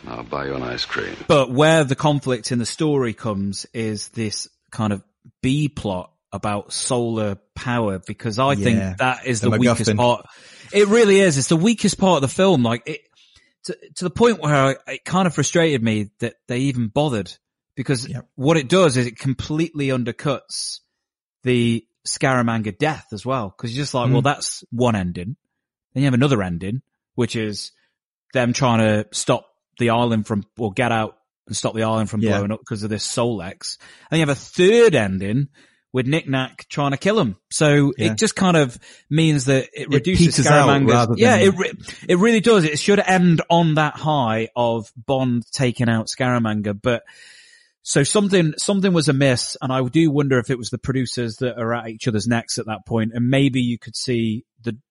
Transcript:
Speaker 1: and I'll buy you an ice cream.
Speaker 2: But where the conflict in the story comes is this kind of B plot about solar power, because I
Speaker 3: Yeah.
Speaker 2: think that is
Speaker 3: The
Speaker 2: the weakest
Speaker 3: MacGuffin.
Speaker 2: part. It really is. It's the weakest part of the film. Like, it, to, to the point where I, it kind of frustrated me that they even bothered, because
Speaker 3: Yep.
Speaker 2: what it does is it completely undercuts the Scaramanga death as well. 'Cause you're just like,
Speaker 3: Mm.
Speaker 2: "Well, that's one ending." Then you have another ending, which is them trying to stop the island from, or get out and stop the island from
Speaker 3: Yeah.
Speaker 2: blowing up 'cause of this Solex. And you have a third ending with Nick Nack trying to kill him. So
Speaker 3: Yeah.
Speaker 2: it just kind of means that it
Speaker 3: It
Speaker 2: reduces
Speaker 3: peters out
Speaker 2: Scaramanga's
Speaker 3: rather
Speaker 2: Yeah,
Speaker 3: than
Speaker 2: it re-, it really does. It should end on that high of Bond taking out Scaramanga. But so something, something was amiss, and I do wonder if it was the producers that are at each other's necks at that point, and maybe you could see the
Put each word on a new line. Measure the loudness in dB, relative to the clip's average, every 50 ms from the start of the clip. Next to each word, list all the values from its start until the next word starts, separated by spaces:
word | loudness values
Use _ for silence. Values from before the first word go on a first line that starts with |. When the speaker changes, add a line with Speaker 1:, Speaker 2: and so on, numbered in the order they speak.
| _
Speaker 1:
and | -14
I'll | -14 -14 -12
buy | -8 -6 -6 -6
you | -6 -6
an | -6 -6
ice | -8 -8 -8 -8
cream. | -8 -6 -8 -8 -8 -10 -14 -2 2
Speaker 2:
But | 2 2 2 2
where | 2 2 4 4 4 4 2
the | 0 -2
conflict | -2 0 0 0 0 -2 -4 -4 -4 -4 -4
in | -4 -4
the | -4
story | -4 -4 -4 -2 0 0 0 0 -2 -4
comes | -6 -6 -6 -4 -4 -4 -6 -6 -8 -12 -12 _
is | -6 -6 -6 -6 -8 -10 -12
this | _ -6 -6 -6 -6 -8 -12 -14 _ _ _ _
kind | -6 -4 -2 -2 -2
of | -4 -8 _ _ _ _ -20 _ _
B | -4 -2 0 0 -2 -2
plot | _ -6 -6 -6 -6 -6 -8 -12 _ _ _ _
about | -14 -8 -6 -4 -6 -6 -8 -8
solar | -10 -8 -4 -2 -2 -2 -2 -2 -2 -2 -2 -2 -4 -6 _ _ _
power, | -12 -6 -4 -2 -2 -2 -2 -4 -6 -8
because | -12 -14 _ -8 -6 -2 0
I | 0 0 0
Speaker 3:
Yeah. | 0 0
Speaker 2:
think | 2 2 2 0 -2 -4 -2
that | -2 -2 -2 -4 -4
is | -4 -4 0
Speaker 3:
The | 0 0
Speaker 2:
the | 2 4
weakest | 4 2 2 2 0 0
Speaker 3:
MacGuffin. | 0 2
Speaker 2:
part. | 2 2 2 0 -4 -16 -20 -20 -20 -20 -20 -20 -20 -2
It | 2 2 4 6
really | 6 6 6 6 6 6
is. | 6 4 4 2
It's | 2 2
the | 2 2
weakest | 4 2 2 2 0 -2 0 2
part | 2 2 4 2 2
of | -2
the | 0
film. | 2 2 4 4 4 2
Like, | 0 0 -2 _
it, | -12 -14 -14 _ _ _ _ _ _ _ -20 _ _ _ _ _
to, | -14 -14 -14 -14 -20 _
to | -6 -6
the | -6
point | 0 2 4 4 4 4
where | 2 2 4
I, | 4 4 2 2 -2 _ -12 -12
it | -12 _
kind | -2 0 2 2 2
of | 0
frustrated | 0 -2 0 2 2 2 4 2 2 0
me | 0 0 0 -2 -6 _ _
that | -8 -8 -8 _ _ _
they | -4 -2
even | -2 -2 -2 -2 -4 -2
bothered, | 0 0 0 0 0 -2 -4 -6 -12 _ _ _ _ _ _ _ _
because | -10 -2 -2 -2 -2 -2 -8
Speaker 3:
Yep. | -12 -12 -14 _ _
Speaker 2:
what | -4 0 2 2 2
it | 2 2
does | 2 4 4 4 4
is | 2 -2 -2
it | -4 -6
completely | -4 -4 -4 -4 -6 -6 -4 -4 -4 -4 _ -4 -2 -2
undercuts | -2 -2 -2 -4 -6 -6 -4 -4 -4 -4 _ _ -12 -10 -10 -10 -12 -14 _ _ _ _ _ _ _ _ _ _ _ _ _
the | 0 2 2 2 2 0 -2 -4 _ _ _ _ -10
Scaramanga | -6 -4 -2 0 0 0 0 0 -2 -2 -4 -6 -4 _
death | -2 -2 -2 -6 -10 _
as | -16 -12 -8
well. | -6 -6 -4 -6 -8
'Cause | -12 _ -12 -10
you're | -6 -6 -8
just | -4 -2
like, | -2 0 2
Speaker 3:
Mm. | 2
Speaker 2:
"Well, | 2
that's | 2 0 -2 -2 -6 -10 -10 -12 -14 _
one | -4 0 0 0 2
ending." | 0 -2 -4 -6 -8 -10 -10 -12 _ _ _ _ _ _ _ _ _ _ _ _
Then | 0 0
you | 2
have | 2
another | 2 2 2 2 0
ending, | -2 -4 -6 -6 -6 -6 -8 -8 -10 _ _ _ _ _ _
which | -4 -4 -2 -2
is | -4 -6 -6 -6 -10 -12 -16 _ _ _ _ _ _ _ _ _ _ _ _ _
them | -2 0 0 0
trying | 0 0 2 2 4
to | 2 2 2 0 -2 _
stop | -8 -8 -2 -2 -2 -2 -2 _ _ _ _ _ _ _
the | 0 0
island | 2 2 2 2 0 -2 -2 -2
from, | -4 -4 -4 _ _ -6
or | -6 -6
get | -2 -2 -2 0
out | 0 -2 -2 -4 -8 _ _ _ _ _ _ _
and | -10 -6
stop | -6 -6 -4
the | -2 -2
island | 0 0 -2 -2 -2
from | -2 -2
Speaker 3:
Yeah. | 0 0 0 0
Speaker 2:
blowing | -2 -4
up | -6 -8 -8
'cause | -10 -10 -8 -6
of | -6
this | -6 -6 -6 -6
Solex. | -4 -2 -2 -2 -2 -4 -8 -10 -14 _ -14 -14 -14 -14 -16 -20 -20 -20 -10 _
And | 0 0
you | 2
have | 0
a | -2 -4
third | -6 -14 -2 2 4 4 6 8 6 6 6
ending | 4 0 0 -2 -4 -4 -2 -2 -2 -2 -4 _ _ _ _ _ _ _ _ _
with | -4 -2 0
Nick | -2 -2 -2 -2
Nack | -4 -4 -4 -6 -10 -18 -20 _
trying | -6 -4 -2 -2
to | -2 -2
kill | -2 0 0 2
him. | 0 -2 -4 _ _ _
So | -4 0 2 4 4 4 4 2 0 0
Speaker 3:
Yeah. | -2 -2 0
Speaker 2:
it | 0
just | 0 -2 0
kind | 0 2 2 4
of | 4 2 2 -2 -10 _ -20 -20 -20 _ _
means | 0 2 2 2 2 2 2
that | 2 0 0 0 -4 -10
it | -12 -6
Speaker 3:
It | 0
Speaker 2:
reduces | 0 0 2 2 4 4 4 4
Speaker 3:
peters | 4 4 4 6
out | 6 6 6 6
Speaker 2:
Scaramanga's | 4 4 4 4 4
Speaker 3:
rather | 4 2 2 2 4
Speaker 2:
Yeah, | 4 4 6 6
Speaker 3:
than | 4 4
Speaker 2:
it | 4 2
re-, | -4 -6 -6 -10 -16 -18 -18 -16 -2 0
it | 2 2
really | 4 4 4 4
does. | 4 4 4 4 4
It | 2 0 -2
should | 2 2 2 2
end | 4 2 2 4 6 4 4 4 2 _
on | 2 2 2 2 2
that | 2 0 0 -2 -4
high | -2 0 0 2 2 0 0 -2 -2 -4 _
of | -2 0 0 0 -2 -4 -8 _
Bond | -20 -4 -2 -2 0 0 0 0 -2 -4 _
taking | -4 -2 -2 -2 0 0 0 0
out | 0 0 -2 -4
Scaramanga. | -6 -4 -2 0 0 0 0 0 -2 -2 -2 -4 -6 -4
But | _ -2 -2 -2 -4 _ -20 -20 -20 -20 -20 -20 -20 _ _ _ _ _ _ _ _
so | -2 0 0 0
something, | 2 2 0 0 2 2 2 2 2 0 -4
something | -4 -2 0 0 2 2 2
was | 2 2 2
amiss, | 2 2 2 2 2 0 -2 -8 -10 -8
and | -6 -4 -2
I | -2 -2 0
do | 2 2 2 4
wonder | 2 2 0 2 2 0
if | 0 0
it | -4 -4
was | -4 -8
the | -10 -8
producers | _ -4 -2 -2 -2 -4 -4 -6 -6 -6 -6 -4
that | -6 -6 -4 -4
are | -4 -4 -4
at | -4 -6 -10
each | -14 -6 -4 -2
other's | -2 -2 0 0
necks | -2 -2 -2 -4 -8 -8
at | -6 -8
that | -8 -10 -8
point, | -4 -2 -2 -2 -2 -2
and | -2 0 2
maybe | 2 2 2 2 2 0
you | -2 -2 -4 -6
could | -10 -14 -12 -10
see | -6 -4 -2 -2 0 -2 -2 -4 -8 _ _ _
the | -10 -10 -10 -10 _ _